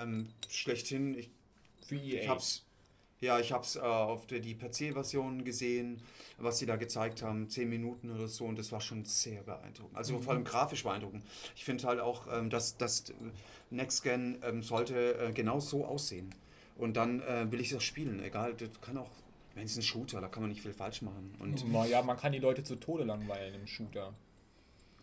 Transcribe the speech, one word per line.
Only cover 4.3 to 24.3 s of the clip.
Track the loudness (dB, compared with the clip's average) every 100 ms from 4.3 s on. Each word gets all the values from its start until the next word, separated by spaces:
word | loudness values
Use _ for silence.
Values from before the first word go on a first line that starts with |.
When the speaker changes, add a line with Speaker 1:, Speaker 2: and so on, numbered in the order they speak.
| -4
Speaker 1:
die | -4 -6
P-C-Version | -6 -2 0 0 0 0 0 -2 -2
gesehen, | 0 2 4 2 -4 -10 -16 -18 -2
was | 0 2
sie | 2
da | 0
gezeigt | 0 0 0 0
haben, | -2 0 -2
zehn | 0 0
Minuten | 0 -2 -4 -6
oder | -2 -2
so, | -2 -2
und | -2
das | -2
war | -4
schon | -4 -4 0
sehr | 0 0 -4
beeindruckend. | -8 -8 -10 -14 -12 -4
Also | -2 0
Speaker 3:
Mhm. |
Speaker 1:
vor | 2
allem | 2
grafisch | 2 4 4 2
beeindruckend. | 0 0 -2 -8 -10 -12 -14 -10
Ich |
find | -4 0 2
halt | 2
auch, | 2 0 -2
ähm, | 0 2
dass, | 2 0 0
dass | 2 2 0 -10 -10 -12 -14 -18 -8
Next | -4 0 2
Gen, | 4 2 2 -2
ähm, | -2 -2
sollte, | 2 2 4 4 4 4
äh, | 2
genau | 2 4 2
so | 2 0 0
aussehen. | 0 -2 -4 -8 -12 -18 -20 -20 -2
Und | 0 4
dann, | 4 2
äh, | 0 0 2
will | 0
ich | 0
das | 0
spielen, | -2 -2 -2 -2
egal, | -2 0 0
das | -2 -6 -8
kann | -8 -6
auch, | -8 -14 -20 -20 -16
wenn | -8 -4
es | 0
ein |
Shooter, | 0 0 -4 -4
da | -4
kann | -2
man | -2
nicht | -2
viel | -8
falsch | -6 -6 -4
machen. | -8 -8 -10 -8
Und | -4 -2 2
Speaker 2:
Na | 4 6
ja, | 6
man | 4 2
kann | 2
die | 4
Leute | 4 4
zu | 0 -6
Tode | -2 0
langweilen | 0 0 -2 -4 -4
im | -8 -8
Shooter. | -8 -6 -6 -6 -10 -18